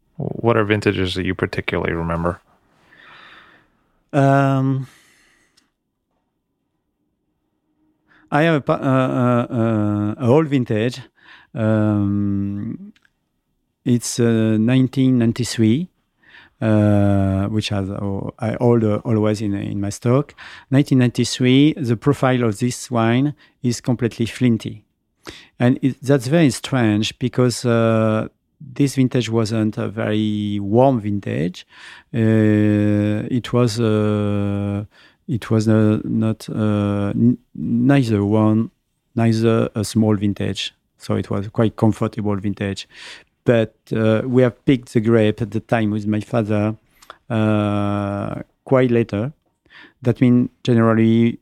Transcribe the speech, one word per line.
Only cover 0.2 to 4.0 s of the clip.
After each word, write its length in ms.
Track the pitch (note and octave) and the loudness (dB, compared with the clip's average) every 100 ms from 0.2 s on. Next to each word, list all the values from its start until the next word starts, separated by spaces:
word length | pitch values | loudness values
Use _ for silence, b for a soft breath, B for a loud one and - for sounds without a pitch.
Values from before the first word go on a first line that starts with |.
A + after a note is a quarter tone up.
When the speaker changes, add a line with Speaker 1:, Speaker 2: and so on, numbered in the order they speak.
| - - A2+ A2+ | -10 -4 0 2
Speaker 1:
are 80 | |
vintages 520 | G#2 G#2+ A2 F#2 F#2 F#2 | 2 0 0 0 -2 -4
that 100 | F#2 | -4
you 100 | F#2 | -4
particularly 560 | - - - F2+ F2+ | -4 -6 -6 -4 -4
remember? 480 | E2+ E2 E2 E2+ E2+ _ _ _ b b b b b b b b b b b b b | -4 -4 -2 -2 -4 _ _ _ b b b b b b b b b b b b b